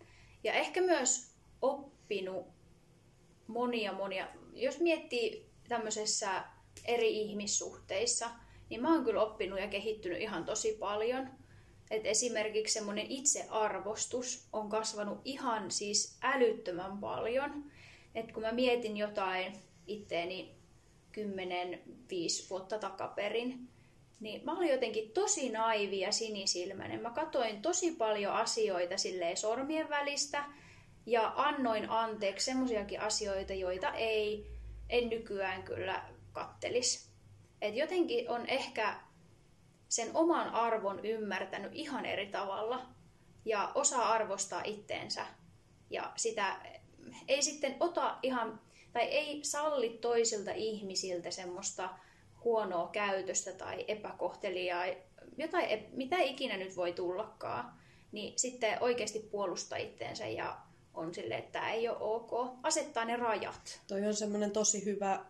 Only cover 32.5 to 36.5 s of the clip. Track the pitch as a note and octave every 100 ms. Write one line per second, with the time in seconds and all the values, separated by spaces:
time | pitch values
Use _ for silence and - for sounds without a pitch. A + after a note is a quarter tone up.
32.5 | C4 B3+ G#3+ G3+ - G#3+ - G3+ F#3+ F#3+
33.5 | F#3+ F3+ F#3 - - A3 G#3+ G#3 G#3 -
34.5 | - - - - A#3+ A#3 A3+ A3+ G3 F#3+
35.5 | F#3+ F#3+ - F#3 - - - - - -